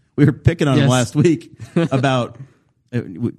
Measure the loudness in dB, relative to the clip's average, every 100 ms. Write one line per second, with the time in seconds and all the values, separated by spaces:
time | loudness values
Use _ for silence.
0 | _ 0 0 2 0 0 0 2 2 2
1 | 0 0 0 0 -6 -20 -8 -4 -2 -2
2 | 0 -2 -4 -10 -20 _ _ _ _ -10
3 | -8 -8 -8